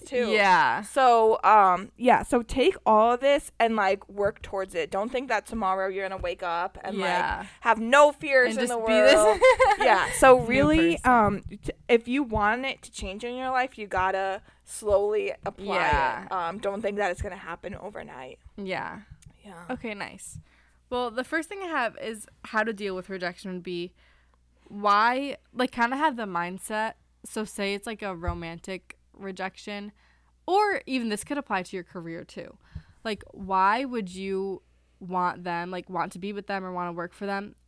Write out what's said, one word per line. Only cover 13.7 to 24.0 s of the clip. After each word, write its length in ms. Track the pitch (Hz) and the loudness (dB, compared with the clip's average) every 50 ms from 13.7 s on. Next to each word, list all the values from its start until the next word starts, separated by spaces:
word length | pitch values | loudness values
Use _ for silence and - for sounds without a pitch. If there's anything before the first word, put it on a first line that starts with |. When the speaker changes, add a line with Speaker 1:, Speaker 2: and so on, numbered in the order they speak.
| - 233 | -6 -12
Speaker 1:
you 80 | 214 190 | -10 -6
gotta 540 | - 185 185 190 190 190 190 190 190 214 - _ _ _ _ | -2 -2 0 0 0 -2 -2 -2 -4 -6 -10 _ _ _ _
slowly 680 | - - - 220 208 202 202 202 208 214 208 196 196 - - - | -16 -14 -8 -2 2 2 2 2 2 0 -2 -2 -4 -6 -8 -10
apply 300 | 196 - - 196 202 185 | -12 -10 -10 -8 -4 -2
Speaker 2:
Yeah. 500 | 185 165 151 147 143 135 127 113 - 185 | 0 2 2 2 2 2 0 -2 -4 -8
Speaker 1:
it. 60 | - | -8
Um, 260 | 190 185 170 165 180 214 | -6 -6 -6 -6 -6 -6
don't 240 | 202 202 202 226 | -4 -6 -4 -4
think 160 | 226 196 202 208 | -4 -4 -4 -2
that 140 | 202 180 | -4 -4
it's 100 | 175 - | -4 -6
gonna 140 | 196 202 180 196 | -8 -10 -10 -12
happen 380 | 190 175 170 - - 180 202 | -14 -14 -14 -12 -12 -14 -14
overnight. 640 | - - 208 202 - - 147 147 127 131 127 - - _ - _ - | -14 -14 -14 -14 -14 -14 -14 -16 -16 -16 -18 -18 -20 _ -20 _ -12
Speaker 2:
Yeah. 440 | 196 190 180 139 - 80 113 202 202 - - - - - - _ - | -10 -8 -8 -6 -8 -8 -12 -14 -16 -20 -20 -20 -20 -20 -20 _ -20
Speaker 1:
Yeah. 180 | 208 185 165 175 - | -20 -20 -18 -12 -12
Speaker 2:
Okay, 240 | 254 247 - 226 208 | -12 -10 -10 -10 -10
nice. 460 | 202 165 - - 190 - - - - - _ _ _ _ _ _ _ _ - | -10 -12 -14 -14 -16 -18 -18 -18 -20 -20 _ _ _ _ _ _ _ _ -8
Well, 220 | 247 247 247 240 | -6 -6 -6 -6
the 120 | 220 247 254 | -6 -8 -8
first 240 | - 302 330 302 - | -6 -4 -6 -6 -6
thing 140 | 403 392 | -10 -10
I 60 | 392 339 | -10 -6
have 280 | 320 277 240 220 - - | -4 -4 -4 -4 -6 -8
is 260 | - 220 226 208 - - _ _ - | -10 -10 -10 -12 -14 -20 _ _ -14
how 180 | - - 220 220 | -6 -2 -2 -2
to 100 | 226 220 | -2 -4
deal 220 | 196 208 196 185 | -6 -6 -8 -8
with 120 | 185 175 - | -8 -10 -10
rejection 460 | 190 185 180 175 175 - - 190 180 | -10 -8 -8 -8 -8 -10 -12 -12 -10
would 100 | 180 170 | -10 -10
be 300 | 185 180 170 175 180 _ _ | -8 -8 -8 -8 -10 _ _